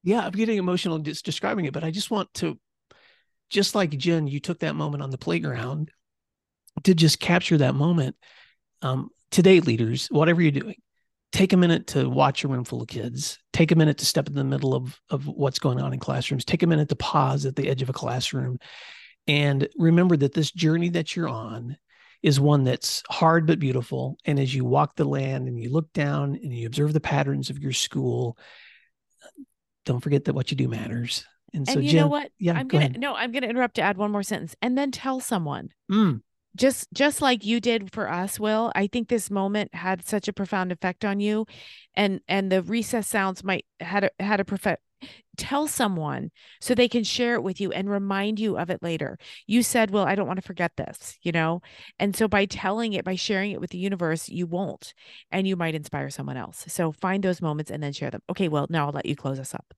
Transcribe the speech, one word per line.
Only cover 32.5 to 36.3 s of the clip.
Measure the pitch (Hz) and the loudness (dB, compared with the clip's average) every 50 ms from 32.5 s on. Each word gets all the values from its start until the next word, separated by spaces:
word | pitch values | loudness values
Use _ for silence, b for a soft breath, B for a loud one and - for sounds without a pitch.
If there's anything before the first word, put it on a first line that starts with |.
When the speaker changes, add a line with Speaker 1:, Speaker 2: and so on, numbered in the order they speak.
| 170 | 0
Speaker 2:
I'm | 160 - - | 0 0 2
Speaker 1:
go | - 156 | 2 2
Speaker 2:
gonna, | 147 | 2
Speaker 1:
ahead. | 135 123 175 | 2 0 -4
Speaker 2:
no, | 247 285 - | -4 -4 -2
I'm | - 226 247 233 | -2 -4 -2 -2
gonna | 277 254 220 | -4 -4 -2
interrupt | 233 254 254 240 _ | 0 0 0 0 _
to | - | 0
add | - 190 202 185 | 0 0 0 0
one | 208 208 | -2 -2
more | 208 202 196 | 0 -2 -2
sentence | - 175 - - 165 - _ | -2 -4 -6 -6 -8 -8 _
and | - 247 247 269 | -2 0 0 0
then | 285 277 | 0 -2
tell | 254 - - 269 262 262 | -4 -6 -6 -4 -4 -4
someone. | 247 - 240 190 165 147 139 113 - - _ _ _ _ | -4 -2 -2 -2 -2 -2 -6 -6 -8 -12 _ _ _ _
Speaker 1:
Mm. | 185 214 220 180 139 107 _ _ | 4 4 4 4 4 0 _ _